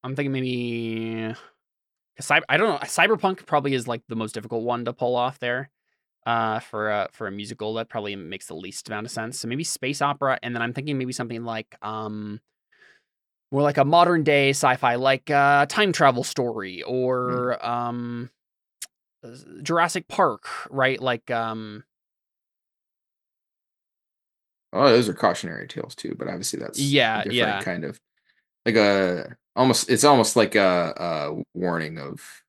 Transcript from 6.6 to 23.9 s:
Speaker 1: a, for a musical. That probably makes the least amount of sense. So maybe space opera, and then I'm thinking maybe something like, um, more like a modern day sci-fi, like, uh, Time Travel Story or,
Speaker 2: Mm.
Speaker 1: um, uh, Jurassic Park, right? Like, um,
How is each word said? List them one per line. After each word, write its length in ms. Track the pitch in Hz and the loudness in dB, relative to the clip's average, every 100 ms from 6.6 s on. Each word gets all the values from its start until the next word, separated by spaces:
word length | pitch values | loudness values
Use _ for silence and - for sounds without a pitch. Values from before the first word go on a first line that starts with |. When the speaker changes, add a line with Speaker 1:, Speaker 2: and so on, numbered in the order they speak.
| - 107 107 | -6 -6 -2
Speaker 1:
a, 180 | 104 95 | -2 -2
for 140 | _ 107 | _ -10
a 40 | |
musical. 420 | 98 104 117 107 113 | -10 -12 -8 -6 -6
That 140 | 113 | -6
probably 260 | 113 104 101 | -8 -8 -10
makes 320 | 85 95 - | -10 -14 -12
the 80 | 80 | -14
least 320 | 92 - - | -12 -14 -10
amount 180 | 107 113 | -10 -8
of 40 | |
sense. 280 | - 113 127 | -8 -8 -8
So 80 | 117 | -6
maybe 160 | 127 | -6
space 380 | 165 - 131 139 | -6 -6 -6 -2
opera, 380 | 143 139 139 131 | -2 0 -2 -2
and 120 | 120 120 | -4 -4
then 60 | |
I'm 120 | 120 | -4
thinking 240 | 123 143 139 | -4 -4 -4
maybe 160 | 127 | -4
something 300 | 123 120 117 117 | -6 -8 -8 -8
like, 300 | 113 107 - | -8 -10 -12
um, 580 | 107 110 107 107 104 104 _ _ _ _ _ _ _ _ _ _ _ | -10 -8 -8 -8 -10 -12 _ _ _ _ _ _ _ _ _ _ _
more 100 | 139 | 0
like 160 | 147 143 | 2 2
a 80 | 139 | 4
modern 380 | 170 175 170 | 6 6 4
day 260 | 156 143 139 | 6 6 4
sci-fi, 440 | 139 139 127 127 120 | 4 2 4 2 2
like, 340 | 131 135 - | 2 2 2
uh, 340 | 143 143 143 143 | 4 6 6 4
Time 240 | - 208 | 2 2
Travel 300 | 170 147 123 | 6 4 4
Story 600 | - - 120 113 95 90 | -2 -2 -4 -4 -8 -8
or, 800 | - 127 127 127 123 123 123 120 | -4 -2 0 0 -2 -2 -2 -2
Speaker 2:
Mm. 20 | - | -2
Speaker 1:
um, 680 | 120 120 120 120 120 127 _ _ _ _ _ - _ _ _ | -4 -4 -6 -6 -8 -10 _ _ _ _ _ -18 _ _ _
uh, 120 | - 120 - 85 | -20 -20 -20 -14
Jurassic 440 | 147 165 170 185 - | -2 2 2 0 -6
Park, 380 | - 175 107 - - - | 2 2 2 -10 -12 -8
right? 280 | 135 131 131 | 2 2 2
Like, 300 | 127 120 - | -2 -2 -2
um, 540 | 117 113 113 110 107 - _ _ _ _ _ _ _ _ _ _ _ _ _ _ _ _ _ _ _ _ | -4 -2 -6 -10 -14 -20 _ _ _ _ _ _ _ _ _ _ _ _ _ _ _ _ _ _ _ _